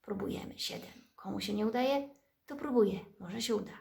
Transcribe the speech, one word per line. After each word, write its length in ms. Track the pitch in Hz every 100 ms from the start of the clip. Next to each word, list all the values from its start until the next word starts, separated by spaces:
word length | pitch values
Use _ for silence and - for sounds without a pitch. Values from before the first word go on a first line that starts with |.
Próbujemy. 580 | - 202 - - - -
Siedem. 440 | - - - - - -
Komu 240 | 190 196
się 140 | 196
nie 140 | 208 214
udaje, 420 | 233 262 277 277 - _ _ -
to 100 | 277
próbuje. 440 | 294 247 202 175 - -
Może 220 | 175 214
się 140 | 226 214
uda. 160 | 190 -